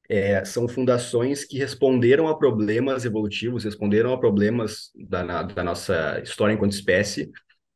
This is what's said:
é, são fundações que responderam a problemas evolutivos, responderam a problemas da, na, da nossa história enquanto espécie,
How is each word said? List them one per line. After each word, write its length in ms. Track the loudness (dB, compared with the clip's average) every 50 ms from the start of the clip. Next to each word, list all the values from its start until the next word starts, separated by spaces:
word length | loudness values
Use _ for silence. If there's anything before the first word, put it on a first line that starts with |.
| _ -2
é, 360 | 0 0 2 2 2 0 0
são 240 | -2 -4 -2 -2 -2
fundações 760 | -2 0 2 2 2 2 0 0 -2 0 0 0 -2 -4 -6
que 140 | -8 -6 -6
responderam 680 | -6 -6 -2 0 2 4 4 4 6 6 6 6 4 2
a 80 | 2
problemas 680 | 2 2 2 2 2 0 0 0 0 0 0 -2 -2 -4
evolutivos, 600 | -4 -2 -2 -2 -4 -4 -4 -6 -4 -4 -4 -6
responderam 480 | -6 -4 -2 0 2 4 4 4 2
a 60 | 2 2
problemas 720 | 2 2 2 4 2 2 2 0 -2 -4 -6 -10 -16 -20 _
da, 300 | -20 -12 -6 -6 -4 -4
na, 180 | -4 -4 -4
da 220 | -4 -6 -4 -4 -4
nossa 560 | -4 -4 -4 -2 -2 -2 0 0 -2 -4 -6
história 340 | -8 -8 -4 0 2 2 2
enquanto 180 | 2 0 0
espécie, 580 | -2 -2 0 2 2 2 2 0 -2 -6 -8 -8 -10 -20 _ _ _ _ _ _ _